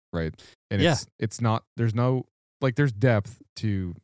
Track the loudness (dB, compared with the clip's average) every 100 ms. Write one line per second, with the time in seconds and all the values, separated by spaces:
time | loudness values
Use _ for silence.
0 | _ -4 -4 -6 -16 _ _ 2 2 2
1 | -2 _ -6 -2 0 0 -4 -4 -2 0
2 | 0 0 -4 _ _ _ -2 2 0 2
3 | 2 2 0 -12 -20 -8 -4 -2 -4 -10